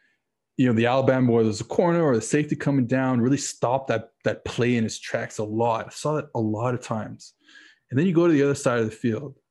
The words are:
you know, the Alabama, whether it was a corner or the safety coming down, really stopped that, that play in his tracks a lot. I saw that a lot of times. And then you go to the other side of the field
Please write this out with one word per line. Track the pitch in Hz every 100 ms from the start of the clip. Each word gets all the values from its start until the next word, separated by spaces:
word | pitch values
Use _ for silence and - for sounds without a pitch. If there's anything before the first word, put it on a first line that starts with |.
| _ _ _ _ _ -
you | 127
know, |
the | 113 117
Alabama, | 135 127 131 127
whether | 117
it | 110
was | 104
a |
corner | - - 175 170
or | 160 117
the |
safety | - 147 151 -
coming | - 139 117
down, | 131 131 127
really | 117 143
stopped | - - 117 131 -
that, | 113 - _
that | 117 104
play | - - 120
in | 120
his | 110 -
tracks | - 120 113 -
a |
lot. | 107 110 117 113 101
I |
saw | - 151
that | 147 -
a | 117
lot | 110 107 120
of | 120
times. | - 113 101 - - _ _ - - _ -
And | 120
then | 185
you |
go | 165 175
to |
the | 151
other | 143 139
side | 135 120
of | 110
the |
field | - 120 110 139 135 _